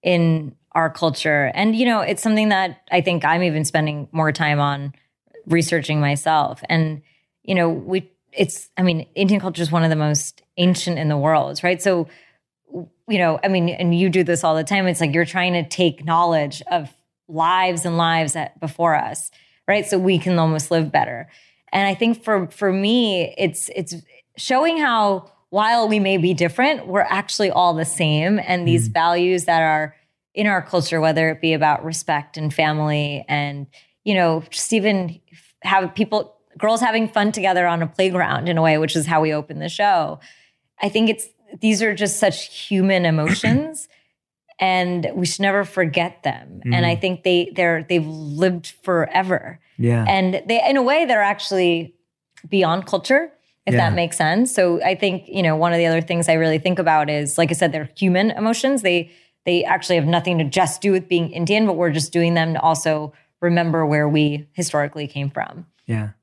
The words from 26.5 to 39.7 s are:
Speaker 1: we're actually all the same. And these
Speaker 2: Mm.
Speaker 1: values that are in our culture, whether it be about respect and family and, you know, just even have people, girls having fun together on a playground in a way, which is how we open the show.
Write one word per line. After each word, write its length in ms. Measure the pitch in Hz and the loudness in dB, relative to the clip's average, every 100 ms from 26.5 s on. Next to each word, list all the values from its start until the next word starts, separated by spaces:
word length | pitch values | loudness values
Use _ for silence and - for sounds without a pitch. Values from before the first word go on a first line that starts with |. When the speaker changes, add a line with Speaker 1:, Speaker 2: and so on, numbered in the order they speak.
| 165 262 294 - | 2 0 0 -2
Speaker 1:
we're 160 | 190 | 0
actually 480 | - 190 202 - 202 | 0 -2 -4 -2 0
all 240 | - 180 | 2 2
the 120 | 160 156 | 2 -4
same. 540 | - 160 151 165 208 - | -2 2 2 2 0 0
And 220 | 180 170 | -2 2
these 200 | 170 113 | 2 2
Speaker 2:
Mm. 60 | |
Speaker 1:
values 520 | 135 165 175 180 185 170 | 2 2 2 2 0 2
that 180 | 165 | 2
are 320 | 160 156 151 - _ _ _ - | 4 2 -2 -10 _ _ _ -2
in 100 | 208 | 0
our 160 | 190 | 0
culture, 400 | - 180 156 165 | 0 -2 0 2
whether 280 | 156 160 160 | 2 2 0
it 120 | 156 | 0
be 120 | 160 | 0
about 300 | 156 151 151 | 2 2 2
respect 540 | 160 160 - 147 147 - | -2 -8 -4 -4 -4 -6
and 160 | 156 | -6
family 720 | 143 156 151 151 147 147 143 - | 0 0 0 0 0 -2 -6 -4
and, 380 | 147 143 143 139 _ _ _ | -4 -4 -8 -14 _ _ _
you 100 | - | -2
know, 300 | 196 170 160 - | 2 2 0 -4
just 200 | - - | -10 -2
even 460 | 226 202 202 175 170 _ - _ _ | 0 2 0 -4 -10 _ -20 _ _
have 300 | 185 196 185 - | 0 0 0 -4
people, 400 | 214 214 - _ _ - | -2 -2 -4 _ _ -4
girls 220 | 214 226 | 0 0
having 280 | 240 220 220 | 0 0 0
fun 220 | - 208 | 0 0
together 340 | 214 190 180 175 | 0 0 2 2
on 140 | 170 | 0
a 60 | 165 | -2
playground 600 | - 190 180 - 139 170 | 0 0 0 -2 -2 -2
in 100 | 165 | 2
a 40 | |
way, 160 | 160 156 | 2 2
which 180 | 156 160 | 0 -2
is 100 | 156 | 0
how 120 | 165 | 2
we 120 | 156 | 2
open 240 | 151 151 156 | -2 -6 -10
the 80 | |
show. 500 | 156 | -10